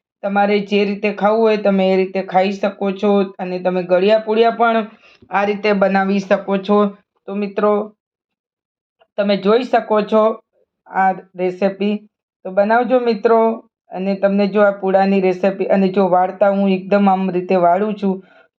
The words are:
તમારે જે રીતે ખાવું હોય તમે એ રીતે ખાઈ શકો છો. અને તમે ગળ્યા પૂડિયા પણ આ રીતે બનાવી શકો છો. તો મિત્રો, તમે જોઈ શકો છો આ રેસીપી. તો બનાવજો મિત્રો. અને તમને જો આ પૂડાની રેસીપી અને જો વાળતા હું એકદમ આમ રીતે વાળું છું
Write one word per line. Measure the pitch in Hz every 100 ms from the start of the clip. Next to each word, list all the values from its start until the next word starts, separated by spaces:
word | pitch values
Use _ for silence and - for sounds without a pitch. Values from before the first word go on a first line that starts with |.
| _ _
તમારે | 202 202 202 208
જે | 202 208
રીતે | 202 202 214
ખાવું | 196 202 226
હોય | 220 208
તમે | 208 196 190
એ | 190
રીતે | 190 190
ખાઈ | 190 180 196
શકો | 196 202 - 196
છો. | 190 208 202 190
અને | - 185 180
તમે | 185 185
ગળ્યા | 180 180 196 220
પૂડિયા | 214 220 233
પણ | 214 233 226 214 - _ _ -
આ | 190
રીતે | 202 202 214
બનાવી | 202 196 196 196 202
શકો | 190 196 190 196
છો. | 190 208 202 - _ _ -
તો |
મિત્રો, | 196 202 202 208 208 214 _ _ _ _ _ _ _ _ _ _ _ _ -
તમે | 202 196
જોઈ | 190 233
શકો | 254 233 220 214
છો | 208 220 214 220 _ _ _ _ _
આ | 185 190 185 -
રેસીપી. | 180 185 180 196 196 208 208 - _ _ _
તો | 190
બનાવજો | 190 202 233 247 254
મિત્રો. | 240 226 233 226 226 226 - _ _
અને | 180 190
તમને | 196 196 202 196
જો | 208
આ | 202
પૂડાની | 202 190 190 196 196
રેસીપી | 185 180 196 190 185
અને | 196 190
જો | 196 185
વાળતા | 180 185 190 202
હું | 196 196
એકદમ | 190 190 202 196
આમ | 190 190
રીતે | 180 180 185
વાળું | 175 180 214
છું | 208 196 190 - _ _